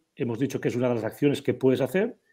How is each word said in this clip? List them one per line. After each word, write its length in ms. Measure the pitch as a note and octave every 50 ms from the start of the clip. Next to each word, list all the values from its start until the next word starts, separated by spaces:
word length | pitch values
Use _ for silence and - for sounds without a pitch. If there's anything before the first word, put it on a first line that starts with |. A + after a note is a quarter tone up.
| _ _ _
hemos 220 | - C#3+ A#2+ A#2
dicho 240 | G#2+ C#3 B2+ - B2
que 60 | -
es 80 | B2+ A2
una 140 | A#2+ B2+ B2
de 60 | A#2+
las 80 | A2+ G#2+
acciones 360 | A2 - - C#3+ D3 C3+ -
que 140 | - - B2
puedes 260 | - - C3+ B2+ A2
hacer, 360 | C3+ B2+ - F#3 G#3+ A#3+ - _ _ _